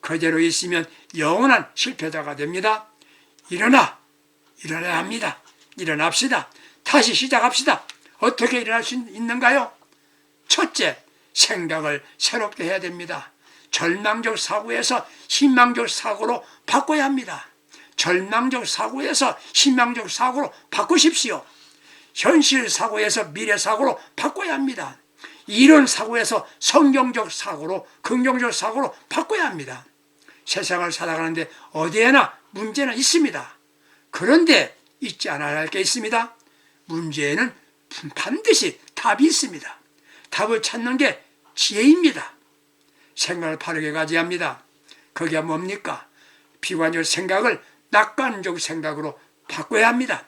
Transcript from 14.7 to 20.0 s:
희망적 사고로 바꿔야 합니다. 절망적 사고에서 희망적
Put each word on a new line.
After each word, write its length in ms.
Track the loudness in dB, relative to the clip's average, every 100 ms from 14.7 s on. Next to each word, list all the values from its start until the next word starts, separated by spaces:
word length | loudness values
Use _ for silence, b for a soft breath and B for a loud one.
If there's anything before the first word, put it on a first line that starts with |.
| -4 -2 -2 B B B
희망적 600 | 2 4 6 6 4 -4
사고로 540 | -4 -4 -4 -2 -4 B B
바꿔야 400 | 0 0 2 0
합니다. 440 | 2 -2 -4 -12 -14 _ _ b b -4
절망적 680 | 0 0 2 0 0 -2 -4
사고에서 680 | -4 -4 -4 -2 0 0 -2 B
희망적 560 | 2 4 4 2 0